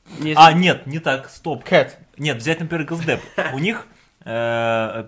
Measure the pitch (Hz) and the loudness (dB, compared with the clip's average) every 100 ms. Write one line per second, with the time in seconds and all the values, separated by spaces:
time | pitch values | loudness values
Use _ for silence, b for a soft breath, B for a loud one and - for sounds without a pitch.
0 | - - 151 151 160 165 180 131 131 160 | -20 -10 -2 8 8 8 2 0 -4 -8
1 | 160 135 - - 165 - - 175 131 - | -4 -4 -6 -14 -10 -10 2 2 2 -6
2 | - - 147 120 131 165 160 165 147 165 | -20 -8 -6 -4 -4 -4 -4 -6 -6 -6
3 | 160 117 - - 160 131 180 220 - b | -2 -4 -4 -6 -4 -2 -4 -4 -10 b
4 | b _ - 113 117 117 117 113 110 110 | b _ -8 -4 -2 -2 0 0 -2 -6